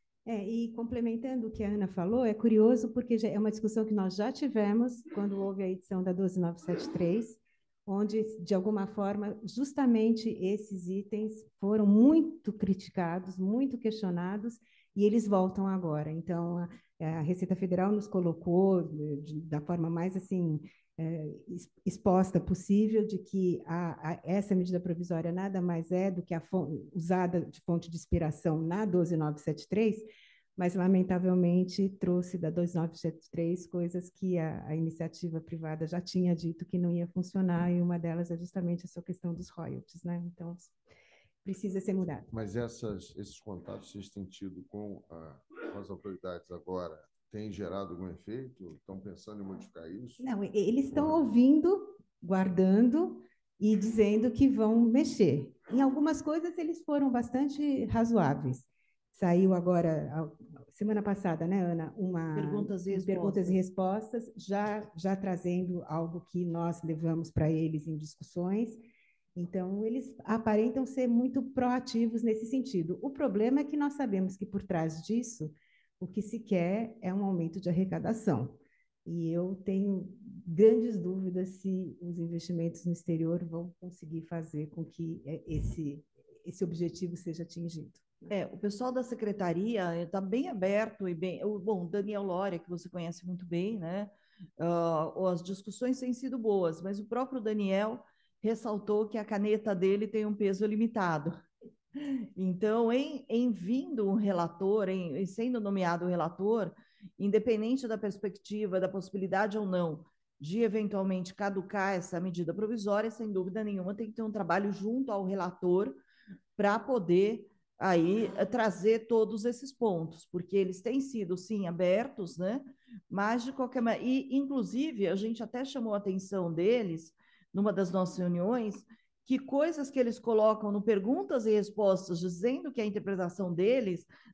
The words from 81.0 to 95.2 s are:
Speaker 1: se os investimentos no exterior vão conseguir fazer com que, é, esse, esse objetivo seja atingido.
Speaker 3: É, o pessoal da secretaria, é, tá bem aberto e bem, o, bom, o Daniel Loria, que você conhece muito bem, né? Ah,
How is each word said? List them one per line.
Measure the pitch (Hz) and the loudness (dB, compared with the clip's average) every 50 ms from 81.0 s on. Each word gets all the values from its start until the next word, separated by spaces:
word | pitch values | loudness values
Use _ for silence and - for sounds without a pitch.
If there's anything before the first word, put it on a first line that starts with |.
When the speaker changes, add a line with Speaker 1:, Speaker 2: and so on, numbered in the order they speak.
| 170 180 185 190 190 185 175 185 190 185 - - | -2 -2 -2 -2 -2 -2 -2 -2 -4 -4 -6 -6
Speaker 1:
se | - 190 185 185 185 156 - - | -4 -2 -2 -2 -4 -6 -10 -10
os | 175 175 170 170 | -10 -8 -6 -6
investimentos | 170 170 170 170 165 175 175 165 165 170 165 - - | -4 -4 -6 -6 -6 -4 -4 -2 -2 -2 -4 -4 -4
no | 175 170 | -4 -4
exterior | 170 - - 165 160 165 160 170 170 175 | -4 -2 -2 -2 0 0 0 0 -2 -2
vão | 165 165 170 175 180 - - | -4 -8 -8 -10 -10 -14 -14
conseguir | 180 180 180 - - 151 160 165 160 | -16 -16 -16 -16 -14 -10 -8 -8 -8
fazer | - 170 165 160 160 - 147 156 | -8 -8 -8 -8 -8 -8 -8 -8
com | 151 - 170 160 | -8 -8 -10 -10
que, | - - - 165 165 165 - - | -10 -8 -8 -8 -8 -8 -10 -10
é, | 135 160 - - | -10 -10 -10 -8
esse, | - 156 151 - - - - 156 143 143 151 - _ _ _ _ _ - - - | -6 -4 -4 -2 -4 -4 -4 -6 -6 -8 -10 -16 _ _ _ _ _ -20 -18 -14
esse | 175 - - 196 | -12 -6 -4 -4
objetivo | 165 165 165 170 165 - - 185 175 175 | -4 -2 -4 -4 -4 -4 -6 -8 -8 -8
seja | - - 170 160 170 165 | -8 -8 -10 -8 -8 -10
atingido. | - - 170 170 170 165 156 - - _ _ _ _ _ _ - 170 | -12 -10 -10 -8 -8 -8 -10 -14 -14 _ _ _ _ _ _ -8 -4
Speaker 3:
É, | 208 190 - | -4 -4 -4
o | - - | -4 -8
pessoal | 185 208 208 202 - 254 254 | -6 -4 -4 -4 -2 -4 -2
da | 247 262 247 | -2 -2 -4
secretaria, | 240 233 - 220 208 202 208 190 175 165 170 202 226 233 202 180 175 170 | -4 -6 -4 -4 -4 -2 -2 0 0 0 0 0 0 0 0 -2 -2 -2
é, | 170 175 | -4 -4
tá | 170 - 190 | -4 -4 -4
bem | 190 190 214 247 320 | -2 -2 -2 -2 -2
aberto | 370 269 196 185 190 202 208 220 226 220 - 196 180 | -2 -2 0 0 2 2 2 0 -2 -4 -6 -4 -4
e | 175 | -4
bem, | 160 180 185 170 - - | -2 -4 -4 -4 -4 -4
o, | 208 214 202 | -4 -4 -2
bom, | 175 220 214 180 175 | -2 -2 -2 0 -2
o | 165 | -2
Daniel | 185 202 196 208 208 202 202 | -2 -2 -2 -2 -4 -4 -2
Loria, | 190 175 180 196 196 175 165 | -2 -2 -2 -2 -2 -4 -6
que | - - | -8 -8
você | 180 170 - | -10 -10 -10
conhece | 175 - 175 170 170 170 - 180 | -10 -10 -8 -8 -8 -10 -10 -8
muito | 180 180 175 180 | -8 -8 -8 -6
bem, | 170 175 170 180 208 226 202 | -4 -2 -2 -2 -2 -4 -4
né? | 165 165 180 202 208 202 - _ _ _ _ - 185 - _ | -6 -4 -4 -6 -6 -8 -12 _ _ _ _ -20 -20 -16 _
Ah, | - 165 170 170 170 170 165 165 156 160 156 - - | -4 0 0 2 2 2 2 2 0 0 -2 -2 0